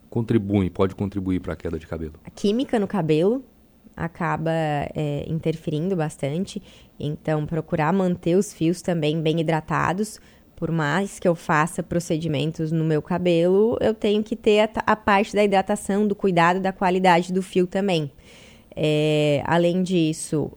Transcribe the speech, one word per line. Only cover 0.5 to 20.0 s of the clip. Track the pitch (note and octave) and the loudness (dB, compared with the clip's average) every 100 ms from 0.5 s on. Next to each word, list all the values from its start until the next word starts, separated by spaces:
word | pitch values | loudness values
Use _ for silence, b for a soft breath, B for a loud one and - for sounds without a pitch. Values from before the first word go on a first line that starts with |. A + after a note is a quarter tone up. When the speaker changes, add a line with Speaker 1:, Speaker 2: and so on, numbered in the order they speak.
| G#2 F2+ | 0 0
Speaker 1:
pode | - F#2+ | 0 -2
contribuir | - G2 G2 F#2 F2+ | 0 -6 -4 -2 -2
pra | F2+ D#2+ | -4 -8
queda | E2+ E2 | -6 -8
de | - | -8
cabelo? | E2 D#2 - | -10 -10 -12
Speaker 2:
A | - | -20
química | - G3+ A3+ C#4 A#3 | -4 -2 -2 -2 -2
no | F#3+ | -2
cabelo | G3+ D#3 D#3 F#3+ C4 - _ _ _ - - | -2 0 2 2 0 -6 _ _ _ -20 -12
acaba, | E3 - D#3+ D#3 D#3+ | -10 -6 -6 -4 -2
é, | D#3+ D#3 C#3+ - - D3 C#3+ - | -2 -2 -2 -4 -6 -6 -6 -6
interferindo | D#3 E3 D#3+ D#3+ D3 F3+ F3+ | -4 -4 -4 -4 -4 -2 -2
bastante, | D#3 - C#3 E3 G3 - B B B - | -4 -4 -6 -4 -6 -10 B B B -10
então | D3 D3+ - D3+ D3 | -8 -6 -2 -2 -2
procurar | D#3+ - D#3+ D3+ | -6 -4 -2 0
manter | G3 F#3 F3 E3+ F#3 | 2 0 0 2 2
os | G3+ | 0
fios | - E3 F3 | -2 -2 0
também | - E3+ D3+ D#3+ | -2 -2 0 0
bem | D#3 E3 | 0 0
hidratados, | D#3+ D#3 D#3 C#3+ C#3+ F3+ G#3+ - b b _ - | 0 -2 -2 -2 0 -2 -6 -8 b b _ -10
por | D#3+ | -4
mais | E3 D3 E3+ G3+ - | -2 0 0 -2 -2
que | F3+ | 0
eu | E3 | 0
faça | - D3+ D#3+ - | 0 0 0 -4
procedimentos | E3+ E3+ - D#3 E3 C3+ D#3 D#3+ D#3 | -4 -4 -2 -2 -2 -2 -2 -4 -2
no | E3 | 0
meu | D#3+ D3+ | 2 0
cabelo, | - F3 F3+ E3 F3 F#3+ A3+ - | 0 0 2 4 4 4 2 2
eu | A3 | 0
tenho | A3 G#3 G#3 | 0 0 0
que | G#3+ A3+ | -2 0
ter | A3 G#3 | 4 4
a | G#3 | 2
ta-, | A3+ - | 0 0
a | |
parte | G#3+ - G3 A3 | 0 2 2 2
da | G3+ | 2
hidratação, | G#3 F#3+ F#3+ G#3 - G3+ G#3+ | 2 2 0 -4 -2 0 0
do | |
cuidado, | G3 G3 E3+ E3+ F#3+ | 0 2 4 4 2
da | F#3+ | -2
qualidade | F#3+ F#3 F#3 F#3 E3+ F3+ | -2 0 4 4 4 2
do | F#3 | -4
fio | F#3 F#3 F3+ | 0 0 0
também. | G3 G3+ E3 C#3+ - B B B B B - | 0 0 0 -2 -10 B B B B B -4
É, | D#3 D3+ D3+ D3+ D3+ C#3+ - | 0 2 2 2 2 2 2
além | E3+ F3 F#3 | 2 2 2
disso, | F3+ F3+ | 0 2